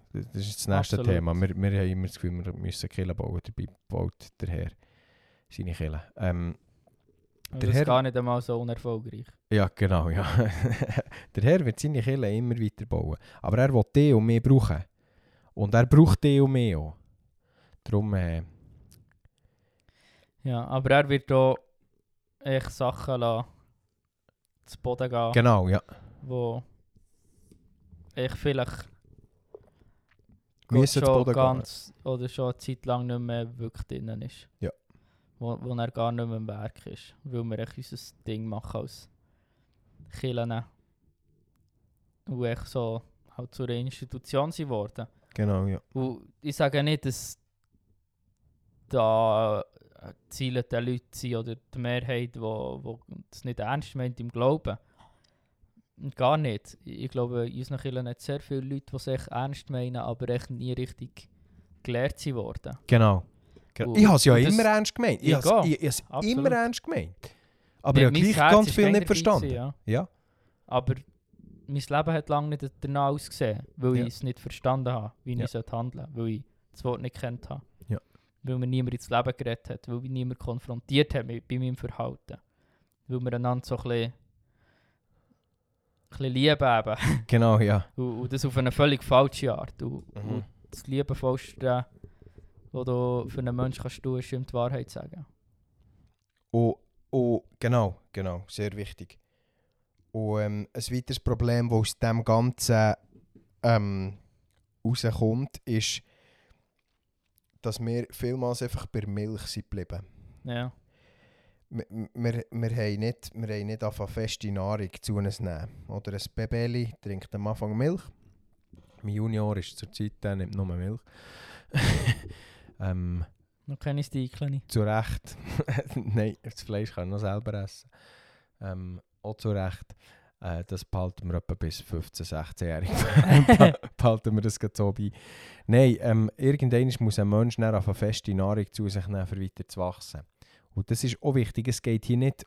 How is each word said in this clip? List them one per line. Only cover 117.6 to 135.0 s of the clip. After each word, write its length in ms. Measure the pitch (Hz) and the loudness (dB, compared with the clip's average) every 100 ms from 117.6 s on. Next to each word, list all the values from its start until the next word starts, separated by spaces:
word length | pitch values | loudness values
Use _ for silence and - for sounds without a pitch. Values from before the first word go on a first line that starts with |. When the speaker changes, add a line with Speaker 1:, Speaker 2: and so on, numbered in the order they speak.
| 107 107 | -4 -2
Speaker 1:
Milch. 260 | 139 180 - - _ _ _ _ _ - _ _ | -2 -2 -8 -20 _ _ _ _ _ -20 _ _
Mein 120 | 104 104 | -6 -4
Junior 420 | 110 110 107 101 | -2 0 -2 -2
ist 200 | - - | -6 -10
zur 160 | - | -14
Zeit, 200 | - 104 - | -8 -8 -6
der 140 | 104 98 | -4 -4
nimmt 180 | 92 98 | -4 -4
nur 120 | 92 | -4
Milch. 340 | 87 92 117 - - - - - - - | -4 -6 -8 -12 -20 -20 -20 -20 -20 -6
<laughs> 80 | 139 - - - - - - - - - - | 0 2 4 2 0 -4 -18 -20 -20 -20 -8
Ähm, 440 | 95 92 90 87 82 _ _ _ - | -4 -2 -2 -4 -6 _ _ _ -14
Speaker 2:
Noch 120 | 139 | -10
keine 240 | - 143 139 | -6 -4 -4
Steakchen. 580 | 139 127 - 143 139 - | -6 -6 -6 -6 -6 -2
Speaker 1:
zu 140 | 113 | 0
Recht. 540 | 107 107 110 - - - - - - | 2 0 -2 -4 -8 -14 -8 -4 -2
<laughs> 300 | 110 - - | -4 -4 -6
Nein, 400 | 110 107 107 - | -2 0 0 -2
das 200 | - - | -12 -14
Fleisch 300 | - 104 107 | -8 -6 -6
kann 160 | - 90 | -6 -6
er 40 | |
noch 60 | 101 | -4
selber 360 | 104 101 107 104 | -4 -4 -4 -6
essen. 360 | 98 - - _ - - _ _ _ _ | -8 -12 -20 _ -20 -20 _ _ _ _
Ähm, 400 | 98 92 92 90 - _ | -10 -10 -10 -12 -16 _
auch 120 | 104 107 | -14 -8
zu 160 | 110 | -4
Recht. 460 | 101 95 - - - _ - _ _ | -2 -4 -6 -14 -20 _ -20 _ _
Äh, 240 | 90 85 87 | -8 -8 -6
das 180 | 92 - | -10 -6
behalten 440 | 98 92 - 90 | -6 -4 -6 -6
wir 80 | 87 | -6
etwa 160 | - - | -6 -6
bis 260 | 80 - | -6 -8
fünfzehn, 440 | - 82 - - 82 | -8 -8 -8 -10 -8
sechzehnjährig. 640 | 78 78 - 87 80 92 | -8 -8 -6 -6 -4 -2
<laughs> 1080 | - - 95 185 139 139 214 190 143 - - | 0 4 6 8 8 10 10 10 8 -4 0
Behalten 380 | 123 113 - 107 | 2 4 2 2
wir 60 | |
das 160 | 107 - | 2 -2
grad 180 | 107 - | -4 -2
so 160 | 101 | -2
bei. 180 | 98 | 0